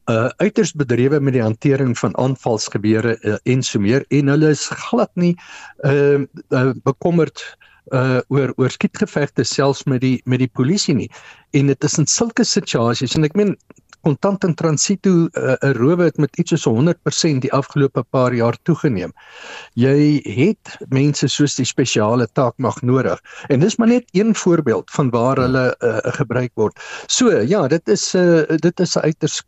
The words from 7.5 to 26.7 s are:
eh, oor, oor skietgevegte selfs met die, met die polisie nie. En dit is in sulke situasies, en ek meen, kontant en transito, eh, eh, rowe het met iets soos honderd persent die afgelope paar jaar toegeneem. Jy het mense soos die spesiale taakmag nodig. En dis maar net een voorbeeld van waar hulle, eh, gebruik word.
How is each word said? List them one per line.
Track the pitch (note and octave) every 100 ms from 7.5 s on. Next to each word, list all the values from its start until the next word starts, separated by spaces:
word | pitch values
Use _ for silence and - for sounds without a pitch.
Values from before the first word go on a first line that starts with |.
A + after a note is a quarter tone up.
| - _ _ -
eh, | C3 C3 B2+ -
oor, | C3+ B2+ B2+
oor | B2+
skietgevegte | - G#3 - G3+ D#3 C#3+ -
selfs | A#2+ - C#3 C3+
met | - B2+
die, | C3 B2
met | - B2+
die | B2+
polisie | - B2+ G3+ -
nie. | A#2+ - - - - _
En | C#3+ C#3
dit | C#3
is | D3 -
in | D3
sulke | - A#3+ -
situasies, | A3 G3+ - C3 A#2 A#2+ B2+
en | D#3+
ek | D3+ G3+
meen, | G#3 - _ - _ -
kontant | E3 C#3 G3 G3
en | F#3
transito, | D3+ D#3+ D3+ - G3 G3 E3+ E3
eh, | - B2+ B2+
eh, | C#3
rowe | B2 B2+ F3
het | E3+ -
met | D3 -
iets | -
soos | E3
honderd | C#3 A2+ E3 E3
persent | D3+ - E3+ C3+
die | C3
afgelope | C3+ - D3 C#3 - -
paar | C3 B2+
jaar | A#2+ A#2 A2+
toegeneem. | - D#3+ D3+ G2 E2+ - - - - - -
Jy | A#2 C3 C#3+ D3 D3
het | - F#2+ F3+ - - - -
mense | C3 D3 C#3+ C#3+
soos | - D3 -
die | B2+
spesiale | - B2+ B2 G#2+ B2 A#2
taakmag | - B2 - A#2+ -
nodig. | B2 C3 G2+ F2 - - -
En | C3+
dis | G3+ -
maar | A3+
net | B3 -
een | F3+ A3+
voorbeeld | - F#3 E3+ A#2+ G2 -
van | - C3
waar | A#2 B2 C3+
hulle, | B2+ C3 B2+ -
eh, | A#2+ A2 -
gebruik | - A#2 B2 B2
word. | - G#2+